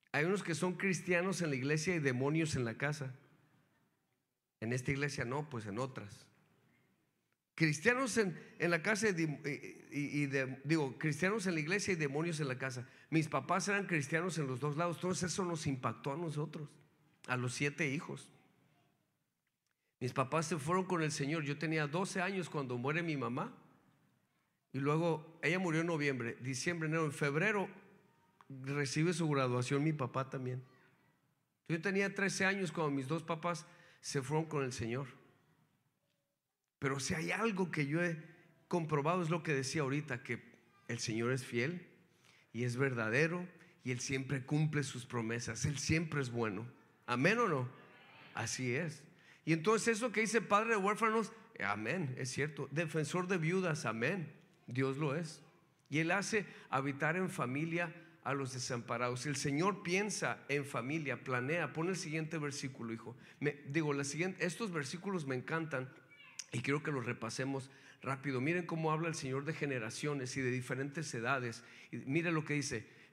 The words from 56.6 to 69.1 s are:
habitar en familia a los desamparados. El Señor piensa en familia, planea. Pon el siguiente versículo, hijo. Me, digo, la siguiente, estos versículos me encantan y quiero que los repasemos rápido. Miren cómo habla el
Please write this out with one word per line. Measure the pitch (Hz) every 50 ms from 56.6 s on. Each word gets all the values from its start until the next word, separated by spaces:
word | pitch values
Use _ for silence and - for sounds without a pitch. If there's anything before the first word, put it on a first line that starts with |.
| - -
habitar | - 135 135 143 135 139 156 151 165
en | 185 190 175
familia | - 160 127 120 131 143 160 165 165 170 175 165 - - - - - - -
a | 123 139
los | 139 135 123 123
desamparados. | 127 127 - 127 120 - - 120 117 123 123 123 127 -
El | 147 139
Señor | - - 147 139 147 180 202 190 - -
piensa | 170 175 196 214 208 - - 156 123 107 - - -
en | 139 147 135
familia, | - - 123 113 135 156 165 151 135 120 - -
planea. | 131 127 123 123 135 165 175 156 127 -
Pon | 151 165 185
el | 190
siguiente | - - 156 151 160 160 156 170 160
versículo, | 147 143 135 - 143 131 127 - 117 113
hijo. | 113 110 - 113 120 - - - - -
Me, | 135 147 - - -
digo, | - 139 165 156 147 139
la | 139 139
siguiente, | 139 - 151 175 190 185 - -
estos | 180 - - 233 196
versículos | 170 156 135 - - 170 185 202 190 175 143
me | 135 127
encantan | 127 127 - 160 165 160 156 147 127 131 127 - - - - - - - - - - - -
y | - 123
quiero | 127 139 143 151
que | 156 156
los | 143 131 113
repasemos | 120 113 - 113 113 - - 135 135 135 131 131 - - - - - - -
rápido. | - 123 135 131 135 143 131 123
Miren | 127 156 175 180 170
cómo | - 170 160 160 156
habla | 156 156 170
el | 165